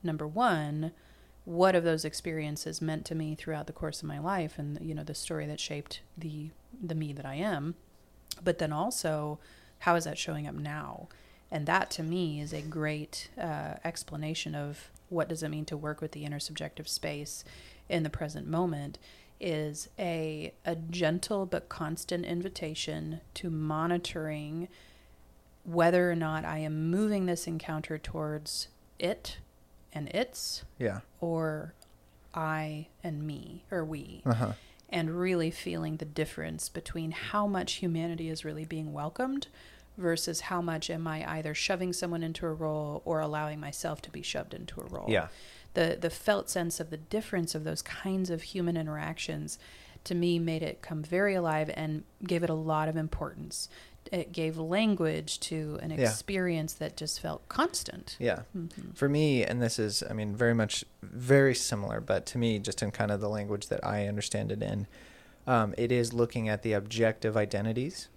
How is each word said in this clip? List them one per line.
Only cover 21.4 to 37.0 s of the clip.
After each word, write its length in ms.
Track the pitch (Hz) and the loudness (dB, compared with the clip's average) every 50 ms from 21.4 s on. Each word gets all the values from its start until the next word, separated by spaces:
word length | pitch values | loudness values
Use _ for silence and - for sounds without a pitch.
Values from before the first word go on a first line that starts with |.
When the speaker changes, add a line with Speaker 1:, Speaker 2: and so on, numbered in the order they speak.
| 190 | 0
Speaker 1:
but 220 | 180 - 170 - - | 0 0 -2 -2 -4
constant 560 | - - 165 151 160 160 - - 180 175 175 | -6 -4 -4 -4 -2 -4 -4 -2 -2 -2 0
invitation 960 | - 170 175 175 196 185 - 185 156 156 - - - 156 156 156 156 160 160 - - - | 0 -2 -2 -2 -4 -4 -4 -6 -6 -4 -4 -4 -4 -4 -4 -4 -4 -6 -8 -10 -12 -12
to 160 | - - 175 | -6 -4 -2
monitoring 1160 | 160 156 156 151 156 156 160 170 175 175 175 - - 170 156 156 151 151 151 151 156 165 175 180 - - - - - - - - - - - - - - _ - - - - | -2 0 0 0 0 0 2 2 2 2 0 -2 -6 -4 -4 -4 -4 -4 -6 -6 -4 -6 -6 -6 -10 -18 -20 -20 -20 -20 -20 -20 -20 -20 -20 -20 -20 -20 _ -20 -20 -14 -10
whether 460 | - 165 175 165 170 175 180 180 175 | -2 4 6 8 8 8 8 8 6
or 60 | 170 | 6
not 280 | 165 160 156 156 156 160 | 4 2 2 0 0 -2
I 140 | 160 156 156 | -2 -2 -2
am 320 | 156 156 156 156 156 165 | -2 -2 0 0 2 4
moving 360 | 170 190 214 214 208 202 185 | 4 4 4 4 4 4 4
this 200 | 180 175 165 - | 2 2 0 0
encounter 520 | - 165 160 - - 160 156 156 - 160 156 | -4 -4 -4 -4 -2 -4 -4 -2 -4 -6 -6
towards 680 | - - - 165 156 151 151 151 151 151 - - - - - - - - - - | -4 -6 -4 -2 -2 -2 -2 -4 -6 -6 -6 -6 -6 -6 -10 -20 -20 -20 -10 -2
it 400 | - 175 220 - - - - - - - _ - - - - - - - - | -2 -2 -2 -2 -4 -10 -10 -10 -14 -18 _ -20 -20 -20 -20 -20 -20 -10 -8
and 160 | 151 147 - | -6 -6 -2
its, 560 | - 185 247 247 - - - - - - - - - - | 0 0 0 0 -2 -8 -6 -4 -6 -6 -8 -12 -8 0
Speaker 2:
Yeah. 220 | 127 110 98 98 - - - - | 0 0 0 0 -6 -12 -8 -4
Speaker 1:
or 540 | - 170 165 160 160 156 156 151 - 165 - - - - - - - - - - - - - | -2 0 0 2 2 0 0 -2 -6 -10 -14 -18 -20 -20 -20 -20 -20 -20 -20 -20 -20 -10 -6
I 540 | 165 160 156 156 156 156 156 156 151 160 - - _ - | -4 -2 0 0 0 -2 -2 -4 -6 -8 -12 -16 _ -6
and 240 | 170 156 147 151 | -6 -4 -2 -4
me, 380 | 156 147 139 - - - 185 - - | -4 -6 -6 -8 -12 -14 -14 -10 -4
or 140 | - 180 160 | -2 -2 -2
we, 380 | 156 156 147 139 - - - - | -2 -4 -6 -6 -10 -12 -4 2
Speaker 2:
Uh-huh. 280 | 135 117 110 120 104 107 - - - - - - - | 2 4 4 4 0 0 -4 -8 -20 -20 -20 -12 -4
Speaker 1:
and 300 | - 180 160 160 160 175 | -2 0 0 0 0 0
really 320 | 180 185 185 175 165 160 | 2 2 4 4 2 2
feeling 460 | 165 - - 175 170 165 160 156 156 | 0 -2 -4 -4 -2 -2 -2 -2 -2
the 80 | 156 160 | -4 -6
difference 640 | 151 147 - 156 151 - - - 160 160 156 - - | -6 -2 -2 -2 -2 -2 -6 -6 -6 -4 -4 -6 -6
between 420 | - 170 165 - - 170 | -6 -8 -8 -6 -6 -4